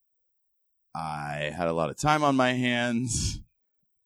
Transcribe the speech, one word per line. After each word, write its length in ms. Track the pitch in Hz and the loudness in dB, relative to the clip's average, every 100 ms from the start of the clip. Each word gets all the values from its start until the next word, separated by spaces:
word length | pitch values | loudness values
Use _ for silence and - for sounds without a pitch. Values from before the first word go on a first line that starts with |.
| _ _ _ _ _ _ _ _ _ 80 | _ _ _ _ _ _ _ _ _ -8
I 580 | 80 76 73 73 76 78 | -6 -6 -6 -4 -4 -2
had 120 | 85 | 0
a 60 | |
lot 160 | 82 76 | 0 -2
of 80 | - | 0
time 260 | 147 151 | 2 4
on 120 | 147 131 | 4 4
my 180 | 127 | 2
hands. 840 | 123 123 120 120 117 123 - - - - _ _ _ _ _ | 2 0 0 0 0 -2 -2 -2 -4 -12 _ _ _ _ _